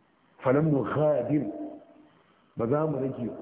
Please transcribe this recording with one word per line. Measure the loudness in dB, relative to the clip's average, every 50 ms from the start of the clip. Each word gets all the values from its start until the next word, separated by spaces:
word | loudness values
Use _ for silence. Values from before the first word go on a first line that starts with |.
| _ _ _ _ _ _ _ -2
"Falam | 0 2 4 4 4 4
nughadir", | 2 2 0 0 0 2 2 2 2 2 0 0 0 0 0 -2 -6 -8 -10 -12 -14 -16 -20 -20 -20 -20 -20 _ _ _ _ _ _ _ _ _ _
ba | -4 -2
za | 0 0 0 0
mu | 0 -2 -2
rage | -4 -4 -4 -6 -6 -8 -8 -6